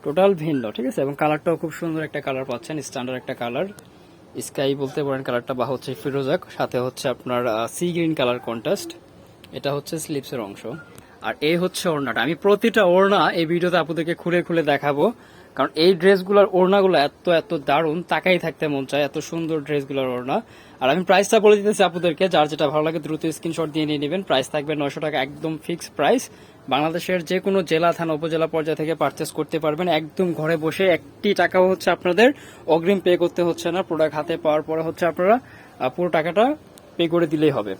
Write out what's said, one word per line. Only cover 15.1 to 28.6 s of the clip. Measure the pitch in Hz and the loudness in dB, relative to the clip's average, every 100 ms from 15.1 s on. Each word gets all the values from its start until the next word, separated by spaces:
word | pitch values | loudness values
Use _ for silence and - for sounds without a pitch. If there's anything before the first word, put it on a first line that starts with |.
| - - - - - | 0 -18 -20 -16 -4
কারণ | 139 - | -2 4
এই | 170 | 4
ড্রেসগুলোর | 180 185 196 185 202 190 | 6 4 4 4 4 4
ওড়নাগুলো | 180 185 202 190 165 | 4 4 4 4 4
এত, | 143 - - | 2 -2 0
এত | 165 151 165 139 | 0 2 -4 0
দারুণ, | 143 165 160 | 2 2 -2
তাকাই | 170 165 185 180 | -2 0 2 2
থাকতে | 165 - 156 | 0 -4 -2
মন | 139 131 | -2 -2
চায়, | 143 | -2
এত | 143 156 | -2 -4
সুন্দর | 147 165 165 160 | -6 -6 -4 -4
ড্রেসগুলোর | 143 147 139 135 127 | -2 -4 -2 -4 -2
ওড়না। | 123 123 180 - - - - | -4 -2 -4 -4 -20 -20 -2
আর | 131 | 0
আমি | 160 | 2
প্রাইসটা | 175 190 202 226 | 4 2 4 4
বলে | 208 214 | 6 6
দিতেছি | 202 208 | 2 2
আপনাদেরকে, | 180 170 170 151 190 | 0 2 -2 0 2
যার | 170 151 | 2 2
যেটা | 151 151 | 2 0
ভালো | 151 | 2
লাগে | 156 165 | 0 -4
দ্রুত | 147 156 165 | -6 -4 -4
স্ক্রিনশট | 151 165 160 160 | -4 -6 -4 -4
দিয়ে | 151 151 | -2 -2
নিয়ে | 151 | -2
নেবেন। | 143 185 | -2 -4
প্রাইস | 190 135 131 | 0 0 0
থাকবে | 151 143 151 | -4 -4 -4
নয়শো | 143 156 | -4 -4
টাকা, | 156 147 | -4 -4
একদম | 139 147 160 160 | -4 -6 -8 -6
ফিক্সড | - 170 - - | -8 -8 -8 0
প্রাইস। | 139 247 - - - - - | 2 2 0 -18 -20 -20 -2
বাংলাদেশের | 131 156 165 - 185 160 | 0 0 -2 -2 -4 -2
যে | 185 | -2
কোনো | 202 196 | 0 0
জেলা, | 175 160 170 | 0 2 2
থানা, | 165 165 | 0 -2
উপজেলা | 151 160 160 160 | -2 -2 -2 -2
পর্যায় | 160 | -2